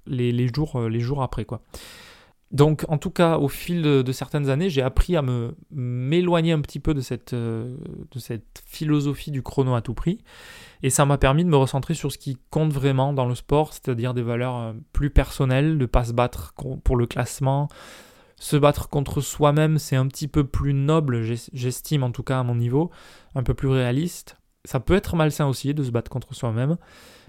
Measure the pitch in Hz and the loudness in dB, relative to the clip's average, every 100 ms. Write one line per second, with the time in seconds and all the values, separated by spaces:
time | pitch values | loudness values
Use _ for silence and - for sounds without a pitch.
0 | - 127 120 120 123 120 151 127 113 113 | -6 -2 0 2 0 0 -2 -2 -2 -2
1 | 120 143 123 - 107 117 - - - - | -2 -2 -4 -6 -8 -10 -12 -20 -20 -20
2 | - - _ _ _ 135 151 151 - 151 | -20 -20 _ _ _ 4 4 4 -2 -2
3 | 190 - 165 160 139 - - 175 151 139 | -2 2 4 4 0 -2 -4 0 4 4
4 | 127 131 131 147 139 135 190 139 127 - | 2 -4 -4 -2 0 0 0 0 2 2
5 | - 170 127 123 117 - - 143 123 123 | 2 2 0 -2 -4 -8 -12 -8 -6 -4
6 | 131 170 180 170 165 156 143 147 160 143 | 0 2 4 2 2 0 -2 -4 -2 -2
7 | 127 123 - 123 117 113 120 135 - - | -2 -8 -6 -6 -4 -4 -8 -12 -14 -14
8 | - 123 - 113 - - - - 151 151 | -14 -14 -10 -12 -12 -20 -20 -6 0 2
9 | 143 139 - 135 - - 131 120 127 120 | 0 -4 -6 -8 -4 0 0 0 -2 -4
10 | 165 214 - - - - - - 135 135 | -4 -4 -10 -20 -20 -20 -20 -4 0 2
11 | 143 143 135 147 175 139 131 135 - 156 | 4 4 4 4 4 4 4 0 -4 -4
12 | 143 - 139 127 _ 156 156 143 139 135 | -6 -6 -10 -10 _ 0 0 2 2 2
13 | 139 139 123 123 - 147 151 - - 117 | 2 0 -2 -2 0 0 0 -4 -4 -2
14 | 123 123 117 117 127 123 113 110 - - | -2 -2 -2 -2 -2 -4 -8 -10 -4 0
15 | 143 - 135 - 135 127 156 156 123 127 | 4 4 4 0 2 4 2 2 2 2
16 | 117 120 123 - - - 131 131 - 123 | 2 2 0 -2 -12 -12 -10 -4 2 2
17 | 117 - 123 - 135 139 147 - - - | 2 -2 -4 -2 0 2 -2 -6 -20 -20
18 | - - _ _ - 151 143 - - 143 | -20 -20 _ _ 0 4 4 2 -2 -4
19 | 135 147 - - 147 151 156 156 - 131 | -2 -4 -4 2 2 4 4 2 0 0
20 | 131 - 147 156 135 - 139 139 139 160 | 0 -4 -2 0 0 0 0 0 2 2
21 | 147 117 110 117 - 131 123 - - 147 | 2 0 -2 -4 -8 -6 -6 -6 -4 -2
22 | 127 117 - 131 123 120 120 135 175 - | -2 -4 -4 -2 0 -2 0 0 -2 -6
23 | - - - 135 123 123 135 131 123 131 | -20 -20 -10 -4 -2 0 0 2 2 0
24 | 175 - - - _ _ - 131 - 185 | -2 -8 -18 -20 _ _ -6 -4 2 2
25 | - 170 156 143 143 127 139 147 131 117 | 2 2 2 2 0 0 -2 -2 -2 -2
26 | - 127 - - 120 110 135 175 - - | -4 -10 -10 -8 -4 -2 0 -2 -6 -20
27 | - - | -20 -20